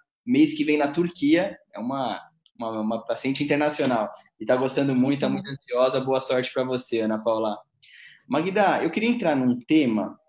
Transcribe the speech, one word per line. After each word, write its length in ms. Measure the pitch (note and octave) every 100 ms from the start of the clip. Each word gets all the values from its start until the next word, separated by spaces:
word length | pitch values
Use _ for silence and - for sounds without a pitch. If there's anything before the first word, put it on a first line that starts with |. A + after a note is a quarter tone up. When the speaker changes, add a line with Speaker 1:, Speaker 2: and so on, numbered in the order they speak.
| _ _ -
Speaker 1:
mês 280 | B2+ D3+
que 100 | -
vem 140 | D3 D3+
na 120 | C#3+
Turquia. 680 | E3 F3 - C#3+ E3 G3 - _
É 60 | G2+
uma, 420 | A#2+ C3+ B2 F#2+ - _ _ -
uma, 240 | A#2 A2
uma 240 | G#2+ A2+ -
paciente 380 | A2+ C3 C3+
internacional. 680 | D3 D3 D3+ D3 C3+ A#2 G#2+ - _ _
E 60 | A2
tá 100 | B2+
gostando 400 | C3 C#3+ C#3 B2+
muito, 260 | C3 C#3
tá 60 | C3+
Speaker 2:
Uhum. 60 |
Speaker 1:
muito 160 | C3+ -
ansiosa. 500 | C3+ - B2 C3 C3
Boa 200 | C3 C3
sorte 340 | - C3 B2
pra 100 | C3+
você, 360 | C3 B2+ - A2+
Ana 180 | A2 G#2+
Paula. 400 | A2+ A2 A2 G#2 - _ - - - - -
Magda, 540 | C#3 F3 F#3+ F#3+ B2+
eu 80 | D3
queria 180 | G3+ A3+
entrar 260 | A#3+ F3+ C#3+
num 240 | B2+ B2
tema, 580 | - D#3 C3 G#2+ F#2+ -